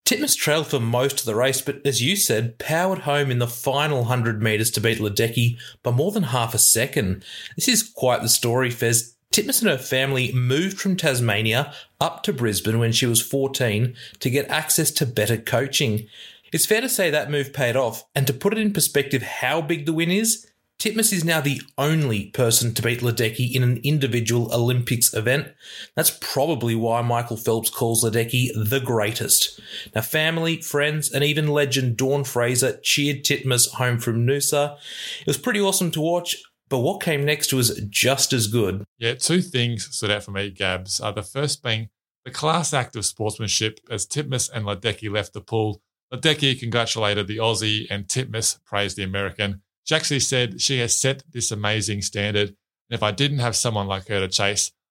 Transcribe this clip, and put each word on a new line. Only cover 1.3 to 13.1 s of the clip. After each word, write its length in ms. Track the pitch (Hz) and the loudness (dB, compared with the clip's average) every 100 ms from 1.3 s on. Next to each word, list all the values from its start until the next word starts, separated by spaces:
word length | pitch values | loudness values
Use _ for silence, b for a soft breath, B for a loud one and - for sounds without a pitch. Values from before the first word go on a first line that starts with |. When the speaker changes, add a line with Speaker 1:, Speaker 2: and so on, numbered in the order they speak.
Speaker 1:
race, 260 | 107 131 135 | 2 2 2
but 240 | - 135 | -4 -2
as 160 | 143 117 | -2 2
you 140 | 127 | 2
said, 460 | 202 - 110 117 - | 2 2 2 0 -4
powered 400 | - 160 185 190 | -2 0 0 0
home 320 | 147 147 139 | 0 0 2
in 80 | 120 | 0
the 80 | 120 | -2
final 560 | - - 135 151 139 | -2 -2 0 2 0
hundred 360 | 117 123 113 107 | 0 0 0 0
metres 300 | 110 107 110 | 2 2 2
to 100 | - | 2
beat 180 | 110 110 | 0 2
Ledecky 600 | 104 101 117 117 117 120 B B | 0 0 0 0 -2 -2 B B
by 80 | 123 | -2
more 220 | 120 170 | 0 0
than 100 | 214 | 0
half 320 | 147 127 113 | 0 0 0
a 40 | 113 | 2
second. 680 | - 113 127 - 98 95 B B B - | 4 4 2 0 0 -2 B B B -2
This 100 | - | 2
is 160 | 226 | 2
quite 400 | - - 127 123 | 0 0 2 2
the 60 | 117 | 2
story, 420 | - 120 120 127 | 2 2 2 0
Fez. 440 | 120 117 117 - _ _ | 0 2 2 0 _ _
Titmus 260 | - 220 262 | 0 0 2
and 80 | 220 | 2
her 80 | 135 | 0
family 560 | - 131 135 135 127 | 0 0 2 0 0
moved 480 | 127 123 135 185 190 | 0 2 2 0 -2
from 160 | 196 185 | -2 0
Tasmania 800 | 160 127 117 104 113 117 147 B B _ | 0 2 2 2 2 2 0 B B _
up 220 | 156 - | -2 -2
to 100 | - | -4
Brisbane 460 | 147 117 95 - 113 | 0 0 0 2 2
when 140 | 117 | 2
she 140 | 117 | 2
was 140 | 127 | 2